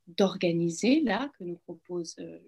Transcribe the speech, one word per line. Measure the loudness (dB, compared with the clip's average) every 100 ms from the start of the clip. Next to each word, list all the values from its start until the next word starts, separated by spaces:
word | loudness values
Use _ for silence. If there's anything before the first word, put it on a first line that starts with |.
| -6
d'organisé, | 2 2 2 0 2 0 2 4 4
là, | 4 0 -4 -8
que |
nous | -12 -12
propose, | -14 -16 -8 -8 -8 -10
euh, | -14 -16